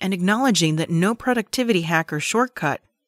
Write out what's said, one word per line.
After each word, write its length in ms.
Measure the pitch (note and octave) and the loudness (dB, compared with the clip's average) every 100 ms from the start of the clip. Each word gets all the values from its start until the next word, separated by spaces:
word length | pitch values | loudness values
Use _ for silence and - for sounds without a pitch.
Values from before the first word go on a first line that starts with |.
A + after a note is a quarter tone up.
and 120 | F#3+ | -4
acknowledging 640 | F#3+ F#3 G#3+ C4+ E3+ D#3+ D#3 | 0 0 2 2 2 2 2
that 140 | D#3+ | 0
no 240 | E3 F#3+ | 0 0
productivity 680 | A#3 B3+ A#3+ G#3+ - A#3 F#3 | 0 -2 -2 -2 -2 0 0
hack 300 | E3 E3 D#3+ | 2 -2 0
or 80 | D3+ | -4
shortcut 640 | - A3+ B3 - D3+ - - _ | -2 -2 -2 -2 -4 -4 -10 _